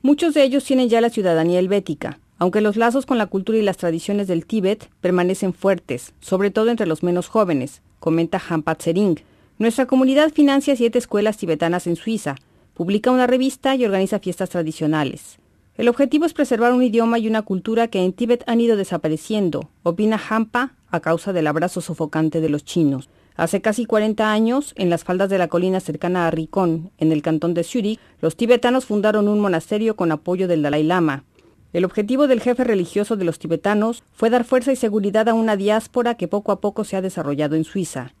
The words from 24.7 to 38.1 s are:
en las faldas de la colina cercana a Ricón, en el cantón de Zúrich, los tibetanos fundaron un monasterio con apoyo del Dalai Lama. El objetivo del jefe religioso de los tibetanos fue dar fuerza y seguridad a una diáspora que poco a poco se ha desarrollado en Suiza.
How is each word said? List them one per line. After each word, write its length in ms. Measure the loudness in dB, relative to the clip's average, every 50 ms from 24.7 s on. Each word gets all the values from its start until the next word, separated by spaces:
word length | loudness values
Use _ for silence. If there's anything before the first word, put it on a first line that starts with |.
| -6
en 140 | -2 0 0
las 140 | 0 -2 -2
faldas 260 | -4 -2 -2 0 0
de 80 | 2 0
la 100 | 0 0
colina 320 | 0 0 0 0 0 -2
cercana 460 | -4 -6 -8 -4 -4 -2 -2 0 0
a 40 | 0
Ricón, 600 | 0 -2 -6 -4 -2 0 0 0 0 -2 -6 -12 _ _
en 140 | 0 2
el 100 | 2 2
cantón 320 | 0 -2 -2 0 0 -2 -2
de 80 | -2
Zúrich, 380 | -4 -2 -4 -2 -2 -2 -4 -6 _ _ _ _
los 160 | -4 -4 0
tibetanos 500 | 0 2 2 2 4 4 2 0 0 0
fundaron 420 | 0 -2 0 2 2 2 2 2 2
un 120 | 2 2
monasterio 540 | 2 0 0 -2 -2 -4 -4 -2 0 -2 -2
con 140 | 0 0 -2
apoyo 380 | -2 -2 _ -4 -2 -2 0 0
del 140 | 0 0
Dalai 200 | 0 0 0 0
Lama. 420 | 0 2 2 2 2 0 -2 -4 -10 _ _ _ _ -20 _ _ _ _
El 120 | -2 -2 -2
objetivo 420 | -2 -2 -4 -2 -2 2 2 4
del 140 | 2 2 2
jefe 240 | 2 -2 0 0 0
religioso 520 | 0 0 0 -2 -2 -2 -4 -2 -2 -4
de 80 | -2 -2
los 140 | -4 -4 -4
tibetanos 640 | -4 -4 -4 -2 0 0 0 2 0 0 -4 -6 _ _
fue 160 | _ -2 0 2
dar 140 | 2 2 2
fuerza 280 | 2 0 0 2 0
y 40 | -2
seguridad 520 | 0 0 0 0 0 -2 0 0 2 2 2
a 60 | 2
una 220 | 2 2 0 0
diáspora 600 | 0 0 0 0 0 -2 -2 _ -2 -2 -2 -2
que 120 | -4 -4 -4
poco 220 | -4 -4 -2 -2
a 100 | -4 -2
poco 240 | -2 -4 -4 -4 -6
se 120 | -4 -4
ha 60 | -4
desarrollado 520 | -4 -4 -6 -6 -4 -4 -2 -2 -2 0 0
en 100 | -2 -2
Suiza. 480 | -2 -4 -6 -6 -4 -8 -12 -12 -12